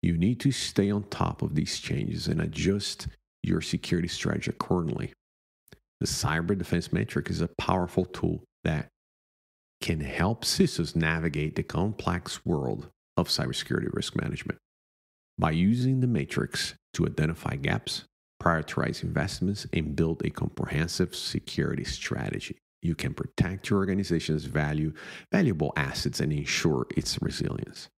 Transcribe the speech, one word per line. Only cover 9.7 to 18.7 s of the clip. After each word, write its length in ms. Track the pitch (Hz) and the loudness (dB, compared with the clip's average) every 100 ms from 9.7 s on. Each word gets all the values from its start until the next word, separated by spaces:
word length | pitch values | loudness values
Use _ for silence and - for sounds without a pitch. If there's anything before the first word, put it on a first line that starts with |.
| _ | _
can 200 | - 82 | -2 -2
help 420 | 69 - 87 117 | -2 0 0 0
cisos 500 | - - 190 - 80 | -2 4 4 4 -2
navigate 600 | 82 80 82 80 73 78 - | 2 2 2 0 0 -2 -2
the 80 | |
complex 840 | 80 - 98 107 - 87 - - - | -2 0 0 0 -2 -2 -4 -8 -2
world 440 | 78 65 50 - _ _ - | 0 0 -4 -8 _ _ -2
of 140 | 85 | 0
cybersecurity 640 | - 60 - - - - | 0 -2 -4 -2 -2 0
risk 240 | - - - | -2 -2 -2
management. 420 | - - - - _ _ _ _ _ _ _ - | -2 -6 -6 -8 _ _ _ _ _ _ _ 0
By 120 | 82 | 2
using 500 | 80 92 120 127 131 | 4 4 4 4 4
the 60 | 127 | 4
matrix 680 | 107 69 - - - - - _ - | 2 0 -2 -2 -2 -6 -8 _ 0
to 100 | 78 | 0
identify 500 | - 78 82 - 69 | 2 0 0 -4 -2
gaps, 480 | - - - - - _ _ _ | -2 -2 -2 -8 -8 _ _ _
prioritize 600 | 85 82 - | 2 2 0